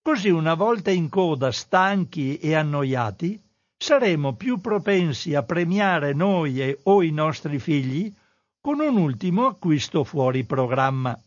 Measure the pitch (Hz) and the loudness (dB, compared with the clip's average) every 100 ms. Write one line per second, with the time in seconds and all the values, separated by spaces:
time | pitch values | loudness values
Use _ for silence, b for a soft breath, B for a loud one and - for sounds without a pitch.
0 | - 285 196 170 160 165 214 233 180 185 | 0 0 2 2 2 0 0 0 0 0
1 | 156 190 175 143 131 - - 185 190 202 | 0 0 0 0 -2 -4 0 2 2 0
2 | 175 165 135 143 156 156 151 147 135 127 | -4 -4 -6 -4 0 0 0 -2 -2 0
3 | 113 92 170 214 _ _ _ _ - 285 | -2 -4 -6 -6 _ _ _ _ 2 2
4 | 226 160 139 113 254 247 220 208 202 196 | 4 0 -2 -4 -4 -4 -2 -2 2 2
5 | 170 127 - 143 120 170 170 196 202 170 | 0 -2 -2 -2 0 -2 0 2 2 2
6 | 147 143 196 185 151 131 135 139 - 202 | 0 0 2 2 0 -2 -2 -2 2 4
7 | 165 151 156 - 156 143 - 147 131 139 | 4 0 -2 -2 -4 -4 0 0 0 -4
8 | 214 202 b b b _ 285 285 302 233 | -6 -10 b b b _ -4 -2 2 2
9 | 156 117 185 175 262 - 180 151 - 165 | 2 0 -2 0 0 0 0 0 0 -2
10 | 131 147 131 127 123 131 127 127 135 135 | -2 0 0 0 -2 -2 0 2 0 0
11 | 127 113 | -4 -6